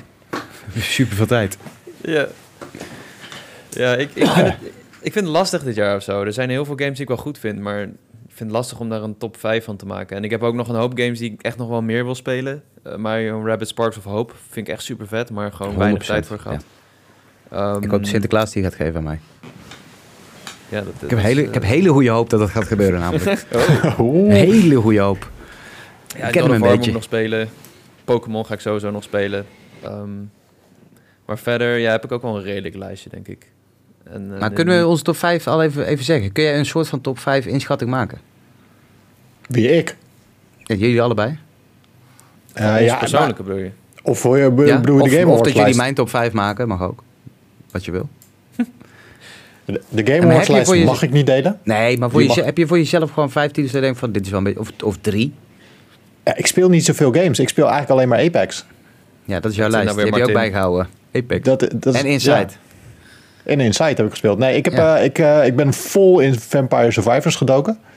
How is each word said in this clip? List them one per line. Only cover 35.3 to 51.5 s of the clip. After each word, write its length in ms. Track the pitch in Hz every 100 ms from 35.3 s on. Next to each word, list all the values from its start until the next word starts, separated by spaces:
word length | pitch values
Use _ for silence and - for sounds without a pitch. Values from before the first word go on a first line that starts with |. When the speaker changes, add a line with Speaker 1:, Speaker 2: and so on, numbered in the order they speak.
| 170 139
Speaker 2:
al 140 | 156
even, 220 | 160 143 104
even 180 | 143 127
zeggen? 260 | 160 98
Kun 120 | 101
jij 140 | 151 147
een 80 | 143
soort 220 | 160 156
van 140 | 139
top 180 | 131 127
vijf 260 | - 139 107
inschatting 440 | 131 - 139 120
maken? 280 | 131 110 - _ _ _ _ _ _ _ _ _ _ _ _ -
Speaker 3:
Wie, 220 | 123 113
ik? 260 | 165 165 - _ _ _ _ _ _
Speaker 2:
Ja, 120 | - 104
jullie 260 | 113 117
allebei. 360 | 120 107 107 156 - _ _ _ _ _ _ _ _ _ _
Speaker 3:
Eh, 180 | - 107
Speaker 1:
Ons 80 | 107
Speaker 3:
ja, 160 | 117 120
Speaker 1:
persoonlijke 440 | - 143 151 107
Speaker 3:
maar 80 | 95
Speaker 1:
bedoel 140 | 98 95
je? 60 | - _ -
Speaker 3:
Of 160 | - 120
voor 180 | 127 135
je, 140 | 135
be-, 140 | 123 147
Speaker 2:
Ja? 140 | 135
Speaker 3:
bedoel 180 | 120 139
je 60 |
de 60 | 139
Speaker 2:
Of, 60 | 143
Speaker 3:
Game 100 | 175
Speaker 2:
of 60 |
Speaker 3:
Awards 60 | 117
Speaker 2:
dat 40 | 117
jullie 160 | 113
Speaker 3:
lijst? 140 | 107 120
Speaker 2:
mijn 160 | 123
top 160 | 135 120
vijf 220 | 127 117
maken, 340 | 107 101 104 120
mag 140 | 92
ook. 220 | 90 - _ _ - _ _ _ -
Wat 140 | 92 95
je 60 |
wil. 180 | 87 147 - _ _ _ - 233 - - - - - - - - _ -
Speaker 3:
De, 160 | 98 -
de 160 | 107 110
Game 120 | 147
Speaker 2:
En 60 |
Speaker 3:
Awards 140 | 175 160
Speaker 2:
heb 80 | -
je 40 |
Speaker 3:
lijst 140 | 139 -
Speaker 2:
voor 100 | 185
je 80 | -
Speaker 3:
mag 160 | -
ik 100 | 151
niet 140 | 143 135
delen. 340 | 131 147